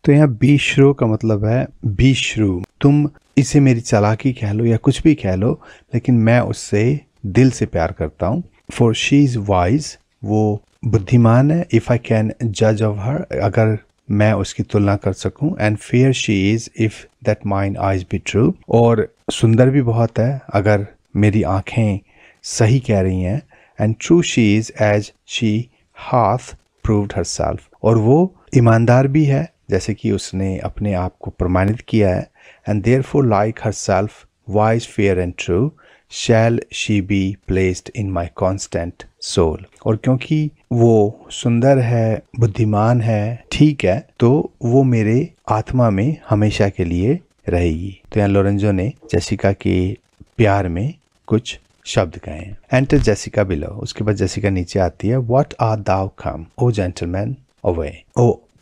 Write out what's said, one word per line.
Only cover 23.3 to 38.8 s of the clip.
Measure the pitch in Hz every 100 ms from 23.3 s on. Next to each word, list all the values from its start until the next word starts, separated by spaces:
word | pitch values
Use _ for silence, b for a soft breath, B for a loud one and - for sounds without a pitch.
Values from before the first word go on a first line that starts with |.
| 139 - b b -
"And | 107 110 -
true | 170
she | 165 - 110 104
is, | 110 -
as | 107 104
she | 104 _ _ - 113 107 117 _ _ - -
hath | 127 104 123 - - _ _ -
proved | 104 101
herself," | - 85 - 73 - _ _
और | 107 113
वो | 110 147 185 b b 135
ईमानदार | 117 113 120 123 135
भी | 143
है | 147 139 165 _ -
जैसे | 95 -
कि | 101 110
उसने | 98 - 95 95 92
अपने | - - 104
आप | 92 90 _
को | -
प्रमाणित | - 87 92 95 113
किया | - 113 98
है। | 95 - b b b -
"And | 104
therefore | 104 131 131 147 127
like | 101 107 113
herself, | 113 98 - 95 107 - _ _ - 101
wise, | 107 113 117
fair | - 101 92
and | 90 87
true, | - 90 143 b b b b
shall | - - 113 113 117
she | - - - 104 95
be | 98 95 98 -
placed | 95 95 90 - -
in | 98 87
my | 85 -
constant | 95 98 - -